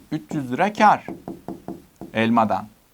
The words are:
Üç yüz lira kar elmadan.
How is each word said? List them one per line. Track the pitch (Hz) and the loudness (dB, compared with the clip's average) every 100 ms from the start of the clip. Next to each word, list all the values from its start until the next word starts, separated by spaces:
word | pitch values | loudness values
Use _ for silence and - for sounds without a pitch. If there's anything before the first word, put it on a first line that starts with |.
| - | -8
Üç | 151 - | -8 -6
yüz | 160 127 | -6 -4
lira | 127 190 | 0 0
kar | 214 214 156 - - - - - - - - - - - | 4 4 4 0 -12 -12 -14 -12 -14 -12 -14 -16 -20 -8
elmadan. | 110 113 117 110 95 107 - _ | 0 2 4 4 0 -6 -18 _